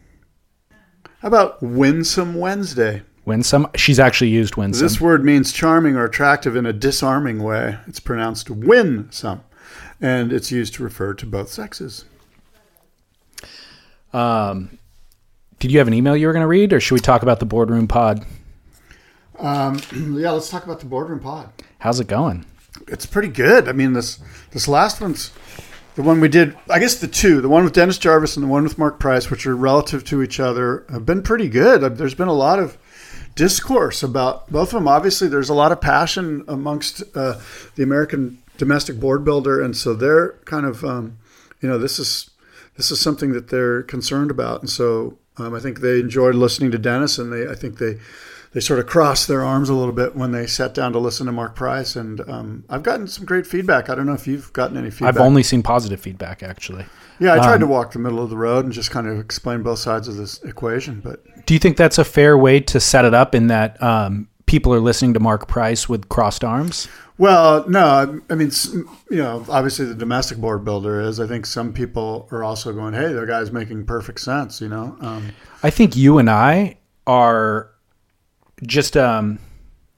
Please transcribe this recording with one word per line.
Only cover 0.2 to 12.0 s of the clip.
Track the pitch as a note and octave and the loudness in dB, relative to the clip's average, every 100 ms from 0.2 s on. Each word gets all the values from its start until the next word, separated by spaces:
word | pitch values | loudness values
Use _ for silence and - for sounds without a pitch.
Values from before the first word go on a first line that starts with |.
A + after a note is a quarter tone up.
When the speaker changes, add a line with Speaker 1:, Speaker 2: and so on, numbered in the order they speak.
| _ _ _ _ _ _ _ _ - _ | _ _ _ _ _ _ _ _ -20 _
Speaker 1:
how | G#3+ | 4
about | A3 G3 - | 4 4 0
winsome | A#2+ B2 C#3 D#3+ D#3+ - F3 | -4 2 4 2 0 -2 -2
Wednesday? | E3+ F3+ G3+ F#3 B2+ A2 G#2 - _ - | -4 -4 -4 -6 0 0 -2 -12 _ -4
Speaker 2:
Winsome. | A2 B2 C#3 D3+ - | -2 2 2 2 2
She's | - C3 | 4 6
actually | C3 - A#2+ | 6 6 2
used | A2+ G#2+ - | 2 0 -2
winsome. | G2+ A#2 | -4 0
Speaker 1:
This | E3 - | 0 2
word | E3 D#3+ | 4 4
means | C#3 D3 C3 | 4 4 2
charming | - D#3+ E3 D#3+ C3 | 0 2 4 2 0
or | |
attractive | A#2 - C#3+ C#3+ C#3 A#2+ | -2 0 2 2 0 -2
in | A#2 | -2
a | |
disarming | G#2+ C3+ C#3 C3+ C3+ C#3+ A2 | -2 -2 -2 -2 0 -2 -4
way. | G#2+ A2 A#2+ G#2+ - | -4 -2 -4 -8 -14
It's | - | -14
pronounced | - A#2 A2+ A2 - | -8 -4 -4 -8 -10
winsome, | G#2+ B2+ B3 G3 A2+ G#2 - A2 F#2 _ _ - - - - | -4 4 4 4 -2 -8 -10 -10 -10 _ _ -20 -20 -20 -6
and | C3+ B2+ A#2+ | -2 -2 -2
it's | B2+ - | -4 -4
used | B2 A2 | -6 -6
to | - | -8
refer | A2+ - G2 | -12 -8 -8
to | G2 A2+ | -8 -8
both | G2 G#2 | -8 -8
sexes. | - G#3 - - G#2 | -12 -14 -14 -16 -16